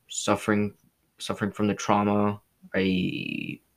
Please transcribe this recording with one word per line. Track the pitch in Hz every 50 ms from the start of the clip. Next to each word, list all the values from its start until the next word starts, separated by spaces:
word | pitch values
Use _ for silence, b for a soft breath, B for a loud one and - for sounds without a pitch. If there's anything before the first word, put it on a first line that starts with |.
| _ -
suffering, | - - - - 107 98 - - 107 104 104 104 - _ _ _ _ _ _ _ _ -
suffering | - - 113 - 107 101
from | - - 107 104
the | 98
trauma. | - - - 107 101 104 104 104 104 104 104 101 104 - _ _ _ - - -
I | 95 95 95 92 92 90 - - - - - - - - - - - _ _ _